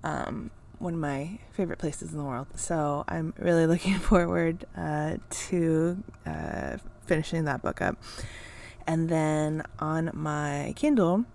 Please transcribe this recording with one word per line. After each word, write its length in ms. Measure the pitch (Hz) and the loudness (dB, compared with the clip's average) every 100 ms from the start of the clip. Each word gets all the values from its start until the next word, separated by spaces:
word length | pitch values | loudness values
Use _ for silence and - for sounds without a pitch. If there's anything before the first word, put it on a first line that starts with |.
| - | -4
Um, 460 | 147 - - - - - - | -4 -4 -6 -10 -14 -20 -8
one 140 | 180 | -6
of 80 | 165 | -2
my 380 | 147 139 151 214 - | -2 -2 -4 -10 -10
favorite 280 | - 180 - | -4 -2 -2
places 340 | 156 147 160 | -4 -4 -8
in 40 | 156 | -6
the 60 | |
world. 240 | 139 127 139 - | -4 -4 -6 -8
So 480 | - 165 147 143 - | -2 2 2 0 -2
I'm 240 | 165 160 - | -2 -4 0
really 300 | 175 170 160 | 4 6 6
<laughs> 0 | |
looking 280 | 170 185 185 | 6 4 2
forward, 720 | - 190 175 175 165 165 - - | 6 6 6 2 2 0 -8 -6
uh, 400 | 160 151 151 - - - - | -2 0 -2 -4 -6 -10 -2
to, 540 | 180 165 160 165 180 - - - | 2 4 4 4 0 -8 -12 -8
uh, 520 | 156 78 - 69 - - - - | -6 -4 -4 -6 -6 -10 -14 0
finishing 380 | 160 156 165 | 0 2 0
that 180 | 156 127 | 0 0
book 200 | - - | -2 0
up. 200 | 92 - - - - - - - - - - | 0 -2 -10 -10 -10 -12 -16 -16 -16 -8 -2
And 220 | 160 165 | 0 2
then 540 | 160 156 151 151 156 - - | 2 2 2 0 -2 -6 -6
on 320 | 156 160 165 | -2 0 0
my 580 | - 151 147 147 143 143 - | -2 -4 -2 -2 -4 -6 0
Kindle 480 | 302 269 170 190 240 | 4 6 6 4 0